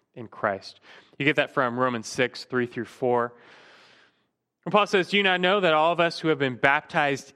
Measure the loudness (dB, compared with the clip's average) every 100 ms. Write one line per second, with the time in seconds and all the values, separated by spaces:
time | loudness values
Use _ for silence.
0 | _ -20 -18 -6 -4 -4 -10 -20 -20 -20
1 | _ -4 0 0 0 -2 -2 0 -2 -2
2 | -6 -4 -4 -4 -6 -4 -4 -6 -12 -6
3 | -2 -2 -2 -8 -20 -20 -20 -20 -20 _
4 | _ _ _ _ _ _ 0 0 2 2
5 | 2 0 2 2 2 2 2 4 4 2
6 | 0 0 -2 0 -2 0 2 2 0 -2
7 | 0 -2 -8